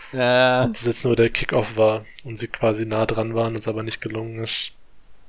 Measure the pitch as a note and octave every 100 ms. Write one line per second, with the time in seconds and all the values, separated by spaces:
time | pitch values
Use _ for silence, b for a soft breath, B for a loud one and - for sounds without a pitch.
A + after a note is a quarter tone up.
0 | B C3 B2 B2 B2+ B2+ B2+ A2 A#2+ A2+
1 | B2+ A#2 A#2 - - B2+ G#2+ A2 A2 A2
2 | G#2+ - A#2 A2 A2+ - A2+ G#2+ A2 G#2+
3 | A2 A2 A2 A#2 A2+ A2+ A2+ A2 A2+ -
4 | A2+ A2 A2+ A2+ A2+ - - - - -
5 | - -